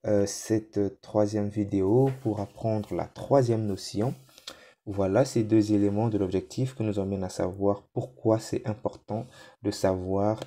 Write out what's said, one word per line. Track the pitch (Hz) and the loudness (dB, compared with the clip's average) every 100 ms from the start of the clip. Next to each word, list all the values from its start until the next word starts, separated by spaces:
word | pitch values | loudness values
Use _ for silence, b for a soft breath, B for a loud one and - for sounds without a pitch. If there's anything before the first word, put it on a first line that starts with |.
| 107 | 2
euh, | 104 101 | 2 2
cette | - - 110 - 101 98 - | -4 -2 -2 0 -2 -2 -4
troisième | - 107 104 107 104 | -4 0 2 0 -2
vidéo | 104 101 101 95 120 135 131 | -2 -2 2 4 4 4 0
pour | 117 101 | -4 -4
apprendre | 98 - 113 107 104 87 | -6 -6 -4 -2 -4 -6
la | 80 | -6
troisième | - - 139 120 113 107 | -10 2 2 4 0 -2
notion. | 95 - 98 117 - - B B B B B - | -4 -6 -2 -2 -4 -16 B B B B B -8
Voilà | 98 98 101 139 | -2 2 2 2
ces | 120 | 0
deux | 104 110 104 | 4 4 4
éléments | 104 101 101 117 | 4 4 2 0
de | 104 | 0
l'objectif | 95 95 - - 131 - | 0 -2 -4 -4 -4 -2
que | |
nous | 110 101 | -2 -2
emmènent | 98 98 | -2 -4
à | 92 | -6
savoir | - 92 95 101 101 _ | -4 -4 0 0 0 _
pourquoi | - - - 110 110 | -8 -8 -2 2 2
c'est | - - - | 2 -6 -4
important | 107 - - - 104 - B B B | -6 -6 -8 -8 -8 -8 B B B
de | 101 | -6
savoir | - 98 92 90 98 104 110 | 0 0 0 -2 0 0 -2